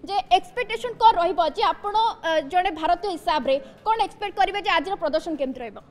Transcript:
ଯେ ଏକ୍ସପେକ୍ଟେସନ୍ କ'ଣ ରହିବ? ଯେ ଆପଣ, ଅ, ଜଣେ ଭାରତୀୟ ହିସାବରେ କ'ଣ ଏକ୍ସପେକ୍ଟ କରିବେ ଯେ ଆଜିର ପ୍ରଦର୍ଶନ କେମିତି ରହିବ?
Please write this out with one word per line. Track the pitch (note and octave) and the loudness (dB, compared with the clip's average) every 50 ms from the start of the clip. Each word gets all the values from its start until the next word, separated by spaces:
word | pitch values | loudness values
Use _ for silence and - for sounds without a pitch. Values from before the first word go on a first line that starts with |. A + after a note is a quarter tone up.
| - | -6
ଯେ | C#4 G4 G4+ - - F4 | -2 -2 -2 2 4 4
ଏକ୍ସପେକ୍ଟେସନ୍ | F#4+ F#4 - - - B4 - A4 A4+ - B4 A4 | 2 2 0 -6 -6 -4 -4 -4 -6 -6 -8 -4
କ'ଣ | - A4+ A4+ - F4+ | 4 6 6 6 6
ରହିବ? | E4+ E4+ F#4+ D#4+ E4+ D#4 | 2 0 2 0 0 0
ଯେ | - F#4 A4+ | 0 0 0
ଆପଣ, | F#4+ - - - G4+ G#4 G#4+ A4+ A4+ G4 - - | 0 0 -2 -6 -2 0 2 2 0 -2 -2 -4
ଅ, | E4 D#4+ D#4 D#4 C4+ | 0 0 0 -2 0
ଜଣେ | F4+ F4+ F#4 G4 | 0 0 0 0
ଭାରତୀୟ | E4 D#4 D#4 D#4+ F4 E4+ - G#4 | -2 -2 0 0 0 0 0 -6
ହିସାବରେ | F4+ D#4 - F4 D#4 D4+ B3 C4+ C4+ C#4 - - - - - | -6 -4 -2 0 0 0 2 0 0 0 -2 -8 -20 -8 -2
କ'ଣ | G#4+ A4 A4+ | -2 0 0
ଏକ୍ସପେକ୍ଟ | G#4 - - - G#4 G4+ - - | 0 -2 -2 -8 -8 -8 0 0
କରିବେ | F#4+ F4+ F#4+ G4+ - | 0 2 2 -2 0
ଯେ | G#4 | 2
ଆଜିର | F4+ E4 C#4+ F#4+ G4 | 2 2 2 -2 -6
ପ୍ରଦର୍ଶନ | G4+ E4+ D4+ D4 D#4 D#4 F4 D#4+ | -4 -4 -2 -2 -2 -2 -4 -4
କେମିତି | C#4 C#4+ C4 B3+ B3+ | -4 -4 -6 -6 -8
ରହିବ? | B3 A3+ G3+ G#3+ - - | -12 -14 -14 -16 -20 -20